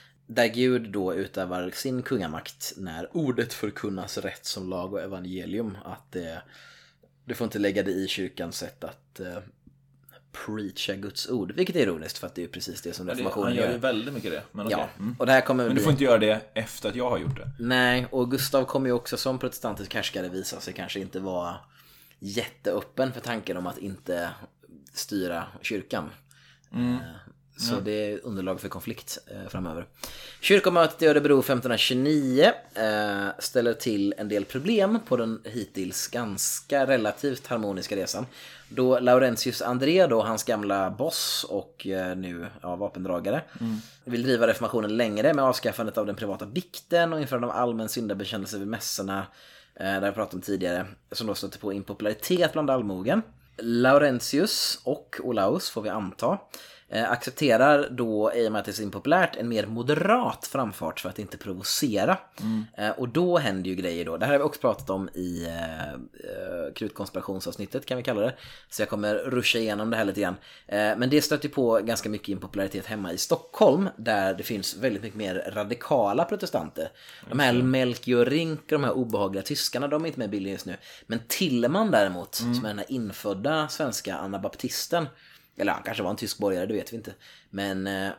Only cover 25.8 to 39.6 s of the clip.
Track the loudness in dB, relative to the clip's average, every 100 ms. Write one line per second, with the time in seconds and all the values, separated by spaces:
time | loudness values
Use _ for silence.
25.8 | -4 -6 -6 -12 _ -20 -20 _ _ -2
26.8 | 0 -2 -6 -16 -20 -20 _ -8 -4 -2
27.8 | -2 -2 -2 -4 -6 -4 -4 -4 -6 -8
28.8 | -8 -10 -10 -12 -12 -14 -10 -6 -6 -6
29.8 | -10 -14 -14 -14 -18 -2 6 6 6 6
30.8 | 4 6 6 8 8 6 6 0 2 2
31.8 | 2 2 4 4 4 6 6 6 -6 -2
32.8 | 0 2 0 0 -4 -4 0 2 2 2
33.8 | 0 2 0 0 -2 -2 -2 -4 2 4
34.8 | 4 2 0 0 0 -4 -6 -8 -6 -6
35.8 | -6 -4 -4 -4 -4 -2 -4 -4 0 2
36.8 | 4 4 2 -2 -2 -4 -4 -4 -2 -4
37.8 | -4 -4 -2 -4 -8 -12 -20 -20 -8 2
38.8 | 4 6 8 8 6 2 -2 -2